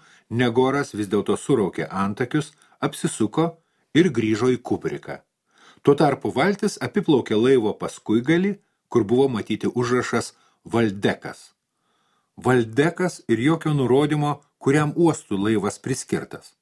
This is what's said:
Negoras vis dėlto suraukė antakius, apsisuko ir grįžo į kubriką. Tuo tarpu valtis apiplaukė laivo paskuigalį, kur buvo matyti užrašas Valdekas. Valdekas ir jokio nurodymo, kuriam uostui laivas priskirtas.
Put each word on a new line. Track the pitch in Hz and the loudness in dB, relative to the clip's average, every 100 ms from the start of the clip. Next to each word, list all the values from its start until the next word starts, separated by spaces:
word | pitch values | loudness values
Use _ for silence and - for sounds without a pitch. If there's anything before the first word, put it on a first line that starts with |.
| _ _ - | _ _ -6
Negoras | 113 127 113 131 139 139 | 0 2 2 2 0 -4
vis | 104 101 | -6 -2
dėlto | 101 - 98 | -2 0 -2
suraukė | - 131 92 - - | 0 0 0 -4 -6
antakius, | 92 98 104 123 151 151 - _ _ | -4 -4 -4 -2 -4 -4 -12 _ _
apsisuko | 165 - 160 - 107 - 165 - _ _ _ | -6 -4 -6 -2 -2 0 -2 -4 _ _ _
ir | 151 180 | 2 2
grįžo | 120 110 107 127 | 2 0 0 0
į | 123 | 0
kubriką. | - 95 82 71 - - _ _ _ _ - _ | -2 -4 -4 -8 -10 -16 _ _ _ _ -20 _
Tuo | - | 2
tarpu | 139 156 135 110 | 4 2 0 -4
valtis | 101 175 196 208 - | -2 0 0 -4 -4
apiplaukė | 120 214 165 135 - 107 | -4 -2 2 2 2 2
laivo | 123 131 107 - | 4 4 2 -4
paskuigalį, | 82 - - 110 127 170 196 202 _ _ _ | -8 -8 -2 0 2 0 0 -4 _ _ _
kur | 120 | 0
buvo | 101 123 135 | 2 2 2
matyti | 110 - 107 101 | 0 -4 -4 -4
užrašas | 120 120 123 - 120 - - _ _ - | -2 -2 -2 -2 -4 -6 -12 _ _ -4
Valdekas. | 117 110 98 107 - - - - _ _ _ _ _ _ _ _ - | 0 0 0 -2 -4 -10 -16 -20 _ _ _ _ _ _ _ _ -4
Valdekas | 120 127 113 113 160 - 180 - - | 0 2 2 0 0 0 -4 -4 -2
ir | 113 | 0
jokio | 135 160 156 | 2 0 0
nurodymo, | 147 123 131 147 151 147 147 _ _ | 0 2 4 2 0 -2 -4 _ _
kuriam | - 147 151 151 | 0 2 2 2
uostui | 170 - - 98 | 2 2 -4 -2
laivas | 104 110 98 - | 0 0 -2 -4
priskirtas. | - - - 87 - - - _ | -6 -6 -4 -6 -6 -14 -18 _